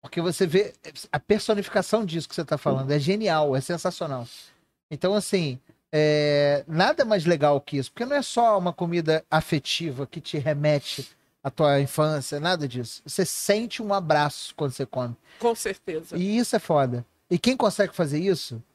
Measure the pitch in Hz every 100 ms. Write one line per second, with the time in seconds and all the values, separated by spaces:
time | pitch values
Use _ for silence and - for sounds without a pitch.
0 | - 180 170 165 180 180 208 - - -
1 | - 143 - 208 - 208 - 208 180 220
2 | 202 160 - - 156 147 151 131 135 147
3 | 143 208 214 156 147 131 135 170 185 -
4 | 160 131 120 - - _ _ _ _ 151
5 | 180 208 - 190 151 127 _ _ _ 151
6 | 151 151 147 143 143 143 - 156 196 -
7 | 233 208 160 165 147 143 - 143 131 -
8 | 247 285 254 - 233 202 180 - 170 175
9 | 156 160 - 156 - 156 - - 165 127
10 | 135 - - 151 147 147 151 147 - -
11 | - _ _ _ 139 - 151 143 139 -
12 | 151 151 127 147 165 180 143 123 113 -
13 | - - 180 - - 208 233 - 214 196
14 | 160 151 147 - - - 147 - 131 131
15 | 123 117 _ - 233 233 208 190 - 160
16 | 165 175 185 220 233 214 - 151 135 120
17 | - _ _ 175 233 262 214 - 196 -
18 | 160 147 190 175 - 117 -